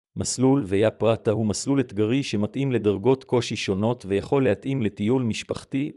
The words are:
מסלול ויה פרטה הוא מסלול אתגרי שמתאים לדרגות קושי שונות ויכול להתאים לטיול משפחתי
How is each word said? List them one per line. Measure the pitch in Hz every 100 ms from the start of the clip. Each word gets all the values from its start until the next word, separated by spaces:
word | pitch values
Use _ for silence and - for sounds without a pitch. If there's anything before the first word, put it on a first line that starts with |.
| _ -
מסלול | 92 - 131 139 101
ויה | 98 107
פרטה | - 110 110 -
הוא | 107 110
מסלול | 95 - 139
אתגרי | 131 98 107 131
שמתאים | 135 104 104 127 139
לדרגות | 120 104 98 104 135
קושי | - 123 117 110
שונות | - 95 107 120 92
ויכול | 98 - 139
להתאים | 127 98 131 135
לטיול | 107 - 104 131
משפחתי | 120 104 - - - - 147